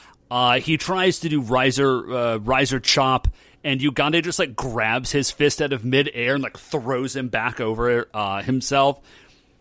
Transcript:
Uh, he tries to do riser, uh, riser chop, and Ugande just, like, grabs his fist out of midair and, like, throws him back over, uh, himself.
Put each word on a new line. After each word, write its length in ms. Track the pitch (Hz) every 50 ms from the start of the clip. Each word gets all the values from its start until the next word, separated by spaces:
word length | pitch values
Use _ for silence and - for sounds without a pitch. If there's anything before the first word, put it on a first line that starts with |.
| - - - _ _ -
Uh, 280 | 123 123 123 123 123 131
he 160 | - 160 160
tries 420 | 147 - - 190 185 185 185 - -
to 100 | 160 165
do 120 | 151 147
riser, 680 | 123 107 127 127 131 135 117 131 139 135 131 120 - - 127
uh, 220 | 123 120 117 113
riser 420 | 107 104 117 131 131 139 135 139 123
chop, 480 | - - - 151 131 131 131 123 - - - _ - - _ _ -
and 160 | 147 135 131
Ugande 420 | 135 147 123 - 143 151 160 170
just, 160 | 156 175 - -
like, 160 | 175 135 113
grabs 560 | - - 131 110 117 110 110 113 131 127 -
his 220 | - 143 131 -
fist 280 | - - 147 143 - -
out 120 | 151 135
of 120 | 139 120 107
midair 500 | 127 131 139 143 147 - - 120 123 139
and, 80 | 143 131
like, 120 | 113 -
throws 600 | - - - - 147 113 127 135 123 135 127 -
him 100 | 135 127
back 320 | 117 - 113 113 123 120 -
over, 480 | 117 110 110 113 120 123 120 117 113 - -
uh, 260 | 107 104 98 98 98
himself. 600 | 92 110 131 131 - - 139 139 135 143 139 - - - - - - _ _ _ _ _ _ _